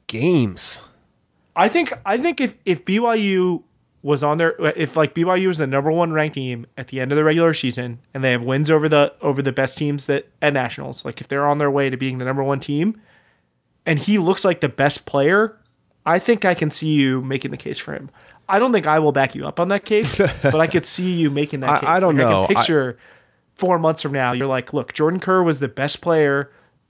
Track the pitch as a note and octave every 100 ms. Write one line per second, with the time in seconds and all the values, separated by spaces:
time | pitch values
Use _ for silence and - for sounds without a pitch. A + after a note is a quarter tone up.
0 | - A2 D#3 E3 A2 F2 - - - _
1 | _ _ _ _ _ - G#3 E4+ D4+ -
2 | G3 A#3 E4 C4 A#3+ - G3 F3 - G3+
3 | A#3 A3+ G3+ F#3 F3+ E3+ _ _ _ _
4 | C#3+ C#3+ D3 D#3 E3 - D#3 E3 D#3 D#3+
5 | D3 E3 E3+ F#3 F#3+ D#3 C3+ C#3 D3 E3
6 | E3 D#3 D3+ C#3+ C3 A#2+ A#2 - B2+ C3
7 | B2+ D3 D#3 D#3+ E3 D#3 B2+ B2 B2 A#2
8 | _ C3+ C3 B2 A#2+ C3+ D3+ D#3 D3+ D3+
9 | C#3+ - D3+ C3+ C3+ B2 C3+ - D3 C#3+
10 | - C#3 - - D3+ C#3 A#2+ - C3+ C3
11 | C#3 - - C#3 D3 D3 C#3+ C#3 C#3 B2+
12 | C3+ B2+ B2+ C3+ C3+ C#3 C#3 C#3+ G3 A3
13 | _ _ _ _ _ _ _ _ - D3+
14 | G3 G#3 E3+ F#3+ F#3+ E3 C#3 - C#3 -
15 | - C#3+ C#3+ G3 A3 - _ _ _ _
16 | D#3+ F3 G#3+ A3 F#3+ E3+ D#3 - D#3 D3+
17 | C3+ C3 C3 C3+ C3 C#3+ - - - C#3+
18 | C#3 _ - - - G3 B3+ G#3+ D3+ D#3
19 | D3+ C#3 C3+ C#3+ C#3+ - F3 G3+ - G#3+
20 | C3+ - F3+ - C#3 D#3 D#3+ E3 - -
21 | F#3 F3 D3+ C#3 D3 C#3+ C3 D3 C#3+ F3+
22 | F#3 C#3 A#2+ G2 F#2+ A2+ A#2 D3+ C3 -
23 | - _ _ _ _ - F#3 E3+ D#3+ D#3+
24 | D3 C#3 B2 B2 C3+ C3 - C#3+ - -
25 | D#3 F3+ F#3+ F#3 E3+ C#3 C3+ - C#3+ -
26 | F3 D#3+ D3 C#3 C#3 _ _ _